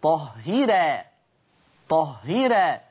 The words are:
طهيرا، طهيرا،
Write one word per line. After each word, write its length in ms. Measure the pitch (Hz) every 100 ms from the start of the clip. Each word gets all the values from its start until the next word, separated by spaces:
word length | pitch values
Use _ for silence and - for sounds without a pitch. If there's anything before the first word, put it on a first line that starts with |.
طهيرا، 1000 | 156 156 147 110 110 214 277 - 165 131 90 _ _ _ _ _ _ _ _
طهيرا، 920 | 160 156 123 110 196 262 226 180 131 -